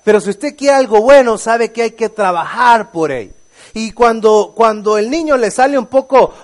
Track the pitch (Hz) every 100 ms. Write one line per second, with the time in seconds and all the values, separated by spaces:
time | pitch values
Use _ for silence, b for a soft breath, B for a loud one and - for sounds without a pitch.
0 | - 208 202 190 294 294 277 277 240 208
1 | 233 277 247 214 220 233 226 226 226 226
2 | 214 214 190 175 160 220 247 233 202 165
3 | 151 131 95 - _ b b 214 220 -
4 | 233 226 214 214 202 - 226 214 208 214
5 | 220 320 311 269 214 - 262 277 220 262
6 | 262 269 190 B